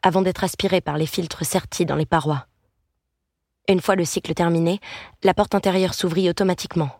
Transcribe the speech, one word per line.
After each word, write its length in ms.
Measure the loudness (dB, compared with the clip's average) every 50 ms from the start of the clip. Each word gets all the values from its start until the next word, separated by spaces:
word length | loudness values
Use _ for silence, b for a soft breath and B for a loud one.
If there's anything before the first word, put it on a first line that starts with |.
| 4
avant 180 | 4 4 4
d'être 240 | 2 2 0 0 -4
aspirée 340 | -4 -2 -2 -2 0 0 0
par 180 | 0 -2 -2
les 80 | -2 -2
filtres 400 | -2 -2 -6 -6 -6 -6 -6 -6
sertis 400 | -2 -2 -2 -2 -2 -2 -2 0
dans 120 | 0 0
les 80 | -2 0
parois. 420 | 2 2 2 2 0 -4 -4 -6 _ _ _ _ _ _ _ _ _ _ _ _ _ _ _ _ _ _ _ _ _ _ _ _
Une 140 | 0 2 2
fois 160 | 4 2 2
le 80 | 2 0
cycle 280 | -2 -2 -6 -4 -4 -2
terminé, 460 | 0 2 2 2 2 2 0 0 -2 B B B B B B B _ 2
la 100 | 2 4
porte 200 | 4 0 2 0
intérieure 420 | 0 0 2 2 2 0 0 -2
s'ouvrit 340 | -2 -2 0 0 2 2 0
automatiquement. 640 | 2 2 0 0 0 -2 -6 -4 -2 -2 -2 -2 -4 -12